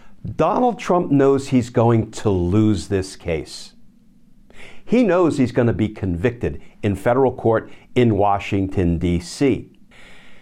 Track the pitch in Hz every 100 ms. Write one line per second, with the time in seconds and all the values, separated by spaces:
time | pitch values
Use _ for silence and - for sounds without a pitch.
0 | - - - - 160 247 247 214 - 180
1 | - 139 139 139 139 127 120 - 113 117
2 | 113 - 110 92 87 104 107 95 - 98
3 | 92 - 90 78 - - - - - _
4 | _ _ - - - - - - - 233
5 | 220 175 165 127 123 135 117 95 107 -
6 | 95 85 120 120 76 71 - - 107 98
7 | 120 131 131 - 113 113 - - - 127
8 | 120 98 101 101 - 101 95 101 87 82
9 | 87 87 - - 139 98 - - - -
10 | - - - -